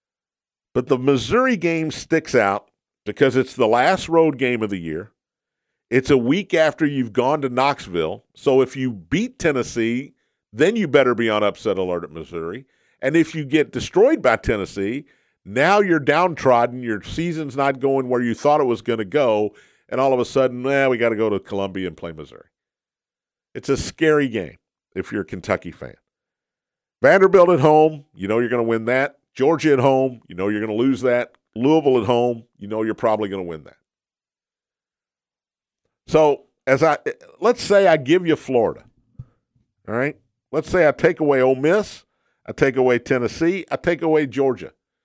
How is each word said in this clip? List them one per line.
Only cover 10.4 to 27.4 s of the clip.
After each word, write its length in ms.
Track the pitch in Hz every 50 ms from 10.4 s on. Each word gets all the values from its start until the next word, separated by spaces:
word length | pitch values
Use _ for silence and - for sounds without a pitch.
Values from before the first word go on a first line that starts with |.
| _ _
then 240 | 104 110 151 196 233
you 140 | 226 196 143
better 260 | 123 143 131 123 120
be 140 | 107 117 113
on 120 | 107 107
upset 360 | 104 101 90 - - 110 92 95
alert 260 | 92 90 87 85 85
at 80 | 71
Missouri. 540 | 78 82 78 71 85 82 80 85 98 131 139 _ _ _ _ _ _ _
And 140 | - 135 151
if 180 | 165 156 - -
you 120 | 160 147
get 260 | 131 147 156 139 -
destroyed 500 | - 123 - - - 185 220 285 330 233
by 140 | 160 127 113
Tennessee, 680 | - - - 113 104 92 - - 101 98 104 123 143 143 _ _ _ _ _ _ _ _
now 360 | 95 104 123 147 180 202 208
you're 200 | 202 185 165 151
downtrodden, 840 | 131 131 143 165 180 180 156 - - 135 123 117 120 123 120 127 123
your 180 | 117 110 98
season's 560 | - - - 156 170 175 156 160 156 139 120 139
not 220 | 139 139 135 127
going 300 | 131 135 135 135 131 123
where 120 | 123 123
you 140 | 123 117 110
thought 260 | - - 147 147 156
it 40 | 143
was 180 | 123 117 107 -
gonna 200 | 120 117 113 104
go, 520 | 92 143 151 135 120 107 107 107 104 - _ _ _ _ _ _ _
and 100 | 110 127
all 140 | 135 139 131
of 60 | 123
a 60 | 123
sudden, 380 | - - 135 131 127 123 123 123 135
"Eh, 180 | 139 139 135
we 140 | 131 127 113
gotta 160 | 117 117 113
go 160 | 104 110 107
to 80 | 101 95
Columbia 480 | - - 104 98 98 95 90 98 92 87
and 100 | 80 -
play 140 | - 85
Missouri." 380 | 80 76 76 67 57 50 50 _ _ _ _ _ _ _ _ _ _ _ _ _ _ _ _ _ _ _ _ _ _
It's 120 | 120 - -
a 80 | 139
scary 520 | - - - - - 160 156 151 147 143 127
game 320 | 110 107 85 62 - _ _ _ _ _ _ _ _
if 180 | 92 90 -
you're 120 | 101 104 90
a 20 |
Kentucky 460 | - - 90 - - 98 87 - 82
fan. 240 | 78 - - 60 - _ _ _ _ _ _ _ _ _ _ _ _ _ _ _ _ _ _ _ _ _
Vanderbilt 480 | 120 139 175 196 190 185 - 190